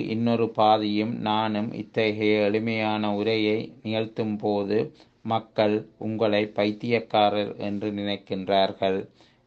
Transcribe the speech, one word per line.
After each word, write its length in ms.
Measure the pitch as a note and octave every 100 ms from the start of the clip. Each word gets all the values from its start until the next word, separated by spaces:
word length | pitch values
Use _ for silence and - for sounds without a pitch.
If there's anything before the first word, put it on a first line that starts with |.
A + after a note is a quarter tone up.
| A#2
இன்னொரு 380 | A2 A#2 A#2 A2+
பாதியும் 640 | A2+ G#2+ A2 G#2+ G#2 A2 A#2
நானும் 500 | G#2+ G#2+ A2 G#2 A2+
இத்தகைய 640 | A2 G#2+ - A2 G#2 G#2+ G#2+
எளிமையான 680 | G#2 A2 A2+ A2 G#2+ G#2+ G#2+ G2+
உரையை 420 | G#2+ A2 G#2+ G#2+ - -
நிகழ்த்தும் 580 | A2 A2 A2+ - A2 G#2
போது 400 | G#2+ G2+ G2 G#2+ - - - _
மக்கள் 540 | A2+ A2 - - G#2+ G#2+ - -
உங்களை 460 | A2 A2 A2 G#2 G#2
பைத்தியக்காரர் 1080 | - G#2 G#2 A#2 A#2 A2+ A2 G#2 G#2 G2+ -
என்று 320 | G2+ G2+ G#2+
நினைக்கின்றார்கள். 1040 | G2+ G2+ G2+ - F#2+ F#2 G2 F#2+ G2 G2 F#2+ - _ _ _